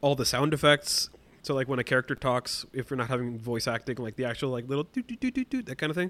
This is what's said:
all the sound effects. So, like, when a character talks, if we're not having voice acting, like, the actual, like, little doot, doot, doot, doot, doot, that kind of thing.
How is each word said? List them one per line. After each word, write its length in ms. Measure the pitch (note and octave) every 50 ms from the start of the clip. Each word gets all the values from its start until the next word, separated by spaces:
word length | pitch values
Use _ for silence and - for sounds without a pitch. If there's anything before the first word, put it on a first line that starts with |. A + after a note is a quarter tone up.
all 140 | - C#3+ C#3+
the 100 | B2+ B2+
sound 280 | - - B2 C#3 D3+ D#3
effects. 560 | C#3+ - D3+ D3 D3 D3 - - - - - - - - - - -
So, 120 | - - D3
like, 140 | C3+ C3
when 100 | B2 C#3
a 60 | B2 A#2+
character 320 | - - B2+ B2+ - C#3
talks, 500 | - - C3+ B2 B2 A#2+ - - - - - -
if 160 | C3+ B2 -
we're 80 | C#3+
not 100 | C3 B2
having 300 | A2+ C3 B2 B2 A#2+ A#2+
voice 300 | A2+ A2 A#2+ A#2+ A#2 A2+
acting, 300 | - A#2 A2+ - - B2+
like, 180 | A2 B2 A2+ G#2+
the 100 | - B2+
actual, 240 | B2 A#2 - - C#3
like, 180 | B2+ A#2+ A#2+
little 180 | B2+ C3+ C#3 D3+
doot, 220 | - _ - A#3+
doot, 120 | - A#3 A3+
doot, 140 | - B3+ B3
doot, 140 | C4+ B3+ -
doot, 160 | - C4 A#3+
that 80 | - -
kind 140 | - - D#3
of 40 | D#3
thing. 140 | E3 F3+ F#3